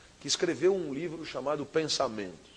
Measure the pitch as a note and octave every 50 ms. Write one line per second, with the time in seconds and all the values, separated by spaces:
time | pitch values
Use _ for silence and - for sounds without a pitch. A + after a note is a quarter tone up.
0 | - - - - - C#3+ - - - F3 D#3+ A#2+ C#3+ F3+ G3 F#3+ F3 D3+ C3+ C#3
1 | E3 F3 D3+ E3+ D#3+ - - C#3 C3 C#3 D3+ D3 C#3+ - - D#3 D#3+ D3 - -
2 | C#3+ B2+ A2 G#2+ G2+ F#2 F2 D2+ - - -